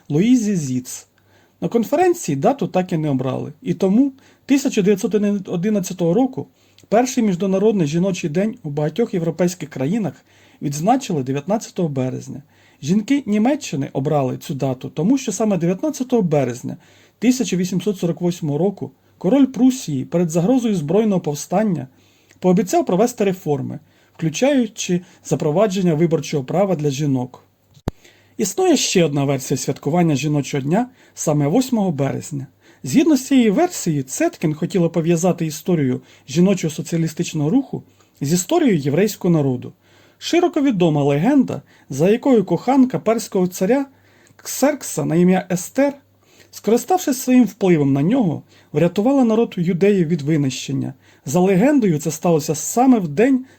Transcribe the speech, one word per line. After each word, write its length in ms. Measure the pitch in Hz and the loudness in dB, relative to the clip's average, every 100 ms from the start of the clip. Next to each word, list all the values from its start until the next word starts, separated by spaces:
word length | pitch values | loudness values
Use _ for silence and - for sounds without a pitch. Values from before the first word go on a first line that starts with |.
| - | -4
Луїзі 480 | 147 220 254 208 196 | 0 4 4 2 -2
Зіц. 500 | 139 127 123 - - _ _ _ _ _ | -2 -4 -6 -14 -18 _ _ _ _ _
На 80 | 175 | -4
конференції 680 | 233 220 294 370 339 - 139 | -2 0 2 2 0 -2 0
дату 300 | 175 - 180 | 0 0 -2
так 260 | 185 185 | -2 -2
і 40 | 165 | -2
не 140 | 156 | -2
обрали, 420 | 135 135 127 127 151 | -2 -2 -4 -8 -10
і 120 | - | -6
тому 380 | 175 190 214 277 - _ _ - | -2 2 4 2 -2 _ _ -2
тисяча 360 | 277 269 - | 0 2 0
дев'ятсот 320 | 190 196 220 214 208 202 185 | 2 2 0 0 0 -2 -4
одинадцятого 680 | 175 190 208 185 180 170 | -4 0 -2 -2 -2 0
року 320 | 180 262 262 - _ _ _ _ | 2 0 -2 -12 _ _ _ _
перший 360 | 208 254 254 | 0 2 0
міжнародний 600 | 220 175 196 190 214 214 151 | 0 0 0 2 2 2 0
жіночий 440 | 165 196 185 170 | 0 0 -2 -4
день 260 | 151 208 - | -2 -2 -4
у 80 | 160 | -8
багатьох 440 | 143 151 156 233 | -4 -4 -2 -2
європейських 540 | 190 165 156 180 180 - | -2 -4 0 -2 -2 -10
країнах 560 | - 135 220 180 - _ _ _ _ | -6 -2 -2 -4 -6 _ _ _ _
відзначили 600 | 151 143 175 262 - 156 | -8 -4 0 0 0 -4
дев'ятнадцятого 680 | 127 139 139 214 - - 170 | -2 -4 -2 -4 -4 -6 -4
березня. 540 | 135 127 127 123 135 - _ _ _ | -2 -4 -6 -10 -16 -18 _ _ _
Жінки 400 | 139 202 214 277 269 | -2 -2 0 -2 0
Німеччини 640 | 208 220 294 - 151 139 | 0 0 0 -4 -8 -6
обрали 460 | - 139 151 131 131 | -4 -2 0 0 -4
цю 160 | - | -8
дату, 340 | 139 139 127 131 | -4 -4 -4 -8
тому 300 | - 170 269 | -4 0 0
що 140 | 254 | -2
саме 260 | - 220 190 | -2 -2 0
дев'ятнадцятого 640 | 165 190 311 294 254 240 | 0 -2 -4 -4 -2 0
березня 540 | 180 147 127 123 131 131 _ _ _ _ | 2 0 0 -4 -10 -12 _ _ _ _
тисяча 380 | 220 254 208 175 | 0 0 -2 -2
вісімсот 420 | 185 185 208 202 | -2 -2 -4 -4
сорок 220 | 175 165 | -4 -2
восьмого 380 | 175 175 156 143 | -4 -4 -4 -2
року 320 | 190 196 131 - _ _ | -2 -4 -12 -14 _ _
король 280 | 180 262 262 | 0 2 2
Пруссії 580 | 226 254 254 - 135 | 4 2 2 -4 -6
перед 260 | 131 170 175 | -2 -2 0
загрозою 440 | 165 170 262 233 | 0 2 2 0
збройного 460 | 196 147 185 226 185 | -2 0 2 2 0
повстання 680 | 151 147 - 180 220 160 131 _ _ _ _ _ | -2 -6 -4 -2 0 -2 -6 _ _ _ _ _
пообіцяв 480 | 185 180 208 349 330 | 2 2 2 0 0
провести 380 | 185 160 - | 2 0 0
реформи, 560 | 196 185 151 143 123 123 - _ _ - | -2 -2 -4 -4 -4 -10 -16 _ _ -6
включаючи 840 | 160 156 254 285 220 - - 180 180 - | -6 0 2 2 0 -4 -4 -4 -4 -16
запровадження 680 | - 151 156 151 220 190 180 | -4 -2 0 2 2 2 0
виборчого 500 | 151 170 156 143 156 | 2 2 0 -2 -6
права 320 | 127 170 196 170 | -2 0 0 0
для 140 | 147 | -2
жінок. 520 | 135 151 131 123 - _ _ _ _ - - - _ _ - | -2 -2 -2 -4 -10 _ _ _ _ -14 -14 -20 _ _ -6
Існує 400 | 208 - 370 302 | -4 0 2 2
ще 280 | - 196 | 2 2
одна 200 | 160 143 | 2 2
версія 340 | 139 139 - 135 | 0 -2 -2 -4
святкування 580 | - 139 - 175 170 143 | -4 -4 -2 2 2 2
жіночого 460 | 151 147 135 143 | 0 -2 -2 -4
дня 260 | 135 185 247 - _ | 0 0 -2 -8 _
саме 320 | - - 147 143 | -6 -2 0 2
восьмого 440 | 208 254 226 190 | 2 2 0 0
березня. 560 | 139 139 127 117 139 131 _ _ _ | -2 -4 -4 -8 -10 -12 _ _ _
Згідно 340 | - 170 320 285 | 0 2 4 2
з 100 | - | 2
цією 280 | 269 226 | 2 4
версією, 480 | 202 349 - - 147 | 4 0 -2 -4 -2
Цеткін 520 | 131 - 330 - 165 | -4 -4 -4 -2 -4
хотіла 340 | 151 175 196 170 | -2 -2 0 0
пов'язати 580 | 170 160 170 180 170 165 | 0 0 0 0 0 -4
історію 540 | 147 - 175 135 131 - - - | -6 -2 0 0 -2 -8 -20 -6
жіночого 420 | 131 185 190 160 | 2 2 2 -2
соціалістичного 800 | - 156 170 160 - 175 160 147 | -6 -6 -4 -4 -4 -6 -2 0
руху 320 | 240 269 135 - _ _ _ | 0 -2 -8 -14 _ _ _
з 120 | 139 | -2
історією 460 | 175 - 339 302 175 | -2 0 2 2 2
єврейського 560 | 139 147 214 - 185 | 0 0 0 0 0
народу. 380 | 165 143 123 120 - _ _ _ _ | 2 2 -2 -8 -16 _ _ _ _
Широко 440 | - 339 349 - | -2 0 2 2
відома 420 | 277 202 170 147 | 0 2 2 2
легенда, 580 | 143 143 190 294 - 135 - _ _ | 2 2 4 2 2 -2 -10 _ _
за 200 | 135 170 | 0 2
якою 340 | 226 285 240 | 2 4 2
коханка 540 | 185 170 - 277 254 165 | 2 -2 2 4 4 2
перського 480 | - 233 - 196 180 | 0 -2 -2 -2 -2
царя 400 | - 190 262 269 _ _ _ _ - | 0 0 0 -2 _ _ _ _ -20
Ксеркса 680 | - - 269 302 - - | -14 -2 0 0 -6 -6
на 120 | 143 156 | 0 2
ім'я 300 | 180 185 - | 4 2 0
Естер, 440 | 175 - - 285 285 _ _ _ _ _ | -6 -4 0 0 -2 _ _ _ _ _
скориставшись 680 | - - 240 - 359 359 262 | -8 0 0 2 -2 0 -4
своїм 260 | - 254 | 2 4
впливом 480 | 220 - 190 170 139 | 4 2 2 4 4
на 100 | 139 | 2
нього, 400 | 151 262 196 127 - _ _ | 2 2 0 -4 -10 _ _
врятувала 520 | 151 170 175 214 277 | 0 0 2 2 2
народ 300 | 240 220 233 - | 4 2 0 -2
юдеїв 520 | 165 180 190 202 156 | -2 2 2 4 2
від 140 | 170 | 0
винищення. 720 | 139 160 139 - - 135 127 131 _ _ | 0 0 0 -2 -6 -6 -6 -10 _ _
За 160 | - 151 | -4 0
легендою, 580 | 185 190 247 294 214 151 | 4 4 4 4 2 0
це 120 | 165 | -2
сталося 440 | - 185 165 147 | -2 2 2 0
саме 440 | 151 - - 262 240 | -4 -4 2 4 4
в 100 | 175 | 2
день 360 | 143 247 262 254 | 2 2 2 -2